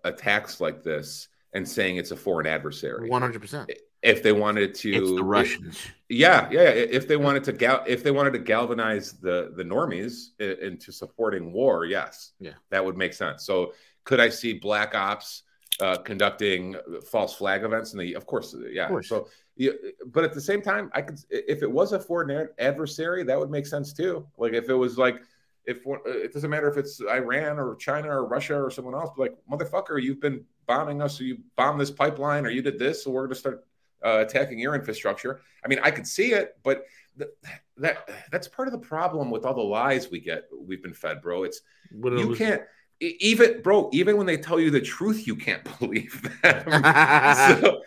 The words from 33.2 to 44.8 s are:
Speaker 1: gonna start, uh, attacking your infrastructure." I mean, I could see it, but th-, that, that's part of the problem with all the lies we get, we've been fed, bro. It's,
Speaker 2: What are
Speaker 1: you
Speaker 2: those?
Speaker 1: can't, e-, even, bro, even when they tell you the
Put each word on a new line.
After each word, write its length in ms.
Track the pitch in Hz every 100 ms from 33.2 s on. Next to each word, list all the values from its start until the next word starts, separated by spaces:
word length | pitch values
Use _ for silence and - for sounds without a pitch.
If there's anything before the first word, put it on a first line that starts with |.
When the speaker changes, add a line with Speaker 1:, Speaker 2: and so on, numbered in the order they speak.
| 131
Speaker 1:
gonna 80 |
start, 320 | 131 135 - _ _ _ _
uh, 200 | 113 110 110
attacking 320 | 113 139 113
your 160 | 131
infrastructure." 680 | 143 113 107 104 98 123 135 _ _
I 60 | 123
mean, 100 | 135
I 80 | 151
could 160 | 151 -
see 260 | - 240
it, 240 | 208 180 -
but 220 | 135 135 - _ _ -
th-, 120 | 143 - - - _ -
that, 320 | 156 - - 101 -
that's 160 | 175 -
part 200 | - 262
of 40 |
the 60 | 240
problem 520 | - 156 175 160 131
with 140 | 110
all 80 | 127
the 60 | 127
lies 500 | 101 107 131 131 -
we 100 | 85
get, 240 | 85 80 - 67
we've 240 | 85 92
been 120 | 90
fed, 260 | 78 80 73
bro. 220 | 85 90
It's, 160 | 90 - - _ _
Speaker 2:
What 220 | 107 123
are 20 | 123
Speaker 1:
you 120 | 113
Speaker 2:
those? 100 | 117
Speaker 1:
can't, 240 | 220 185 - _ _ _
e-, 160 | 165 170
even, 400 | 202 226 233 226
bro, 300 | 185 202 -
even 240 | 151 185 208
when 100 | 185
they 120 | 156
tell 200 | 156 165
you 120 | 160
the 100 | 143